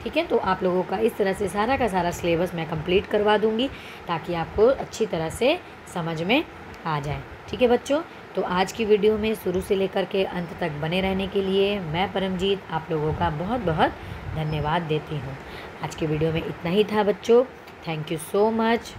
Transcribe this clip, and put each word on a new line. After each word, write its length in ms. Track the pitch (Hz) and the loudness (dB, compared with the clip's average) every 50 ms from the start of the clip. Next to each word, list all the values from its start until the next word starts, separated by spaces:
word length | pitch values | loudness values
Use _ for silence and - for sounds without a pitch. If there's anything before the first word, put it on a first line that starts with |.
| - | -8
ठीक 140 | 233 - | -2 -2
है, 80 | 302 339 | -2 0
तो 120 | 339 233 | 2 0
आप 260 | 226 - 190 190 185 185 | 0 2 2 0 2 2
लोगों 200 | 185 175 185 175 | 2 2 2 0
का 140 | - 196 | 0 -2
इस 200 | 202 226 233 226 | 0 0 0 2
तरह 160 | - 214 196 190 | 2 0 0 2
से 140 | - 208 | 0 -2
सारा 300 | 190 160 208 208 226 269 | -2 0 0 2 2 2
का 100 | 277 262 | 2 2
सारा 240 | 214 185 185 175 175 | 2 2 2 0 0
सिलेबस 440 | 170 - - 175 170 160 180 175 175 | -2 0 0 2 2 2 2 0 -2
मैं 140 | 170 160 156 | -4 -4 -4
कंप्लीट 360 | 170 156 151 180 180 196 196 | -4 -4 0 2 2 2 2
करवा 320 | - - 208 208 208 214 | 2 0 2 4 4 4
दूँगी 320 | 214 208 220 220 220 254 269 - - - - - - - | 4 4 2 2 2 0 -2 -2 -8 -14 -14 -16 -14 -6
ताकि 260 | - 170 160 - - 175 | -4 -4 -4 -2 -4 -2
आपको 320 | 165 160 156 - 196 208 | -2 -4 -4 2 4 6
अच्छी 400 | 240 277 - - - - - 220 | 6 6 2 -2 -10 -2 -4 -2
तरह 240 | 190 - 165 160 160 | -2 0 -2 -2 -4
से 300 | 156 - 233 262 320 359 - - - - - - - | -2 0 2 2 2 0 -4 -14 -18 -18 -18 -10 -6
समझ 300 | 185 160 165 165 156 170 | -4 -4 -4 -4 -2 0
में 220 | 185 233 294 359 - - - - - - - - | 2 2 2 2 -2 -10 -16 -16 -16 -16 -8 -4
आ 140 | 170 156 147 | -2 -2 -2
जाए। 220 | 139 151 143 139 139 - - - - - | -2 -4 -6 -6 -8 -12 -16 -16 -12 -10
ठीक 120 | - 196 | 0 2
है 60 | 247 | 4
बच्चों, 340 | 233 240 240 - - 277 311 339 - - - - - - | 4 4 2 2 0 0 0 0 -4 -12 -18 -18 -6 -4
तो 60 | 190 | -2
आज 300 | 180 - 180 180 196 190 | -2 0 2 0 0 0
की 140 | - - 226 | 0 -2 4
वीडियो 320 | 202 214 208 185 214 214 | 4 4 6 6 4 4
में 180 | 214 208 220 220 | 4 0 0 -2
शुरू 260 | 190 - 185 180 185 | -2 -2 -2 -2 -2
से 140 | 190 - 208 | 0 2 2
लेकर 300 | 190 196 190 - 196 190 | 2 2 0 0 -2 -2
के 180 | 190 - 196 190 | 0 0 0 0
अंत 260 | - - 180 175 160 - - | 0 -2 -4 -6 -6 -6 -4
तक 120 | 185 170 | -4 -4
बने 300 | 147 147 156 156 170 185 | -2 -2 -2 0 0 0
रहने 260 | 190 190 190 190 196 | 2 2 0 0 -2
के 140 | 185 - 202 | 0 0 0
लिए 380 | 196 190 190 196 196 196 202 208 | 0 2 4 4 4 4 2 0
मैं 340 | 185 156 151 170 190 202 190 | -2 -2 0 0 0 0 0
परमजीत 460 | 196 185 190 185 180 185 196 196 190 - - | -2 0 0 0 0 2 0 0 0 -2 -4
आप 160 | 165 160 160 - | -6 -6 -2 -2
लोगों 220 | 160 156 151 156 151 | -2 0 0 0 0
का 160 | - 175 170 | 0 0 0
बहुत 300 | 156 147 175 190 240 262 | 0 -2 -2 -2 -2 0
बहुत 300 | 214 175 156 165 233 320 - - - - - - - - - | 0 0 2 4 2 2 2 -4 -12 -12 -12 -10 -8 -6 -4
धन्यवाद 460 | 156 156 151 156 151 143 151 160 175 | -4 -2 -2 -2 0 0 0 0 0
देती 340 | 175 151 156 151 151 - 156 | 0 0 -2 -2 -2 -4 -6
हूँ। 220 | 147 120 135 135 135 - - - - - - - - 160 | -6 -6 -6 -10 -10 -12 -14 -14 -14 -14 -14 -12 -8 -8
आज 120 | 151 - | -8 -6
की 100 | - 165 | -4 -2
वीडियो 260 | 156 156 151 156 160 | 0 0 2 2 2
में 140 | 156 165 - | 2 0 -2
इतना 240 | - 156 - - 170 | -4 -8 -6 -4 0
ही 140 | 175 208 214 | 4 4 2
था 200 | 190 208 214 208 | 4 4 2 2
बच्चों। 420 | 196 208 190 - - 233 240 262 254 - - - - - - - - | 2 2 0 4 6 6 6 6 4 -2 -16 -18 -18 -18 -12 -8 -6
Thank 160 | 160 156 147 | -6 -6 -4
you 300 | - 170 156 - - - | -4 -4 -6 -6 -2 2
so 220 | 196 208 220 226 220 | 4 4 4 4 2
much 260 | 226 226 233 247 - - - | 2 2 2 0 -2 -6 -14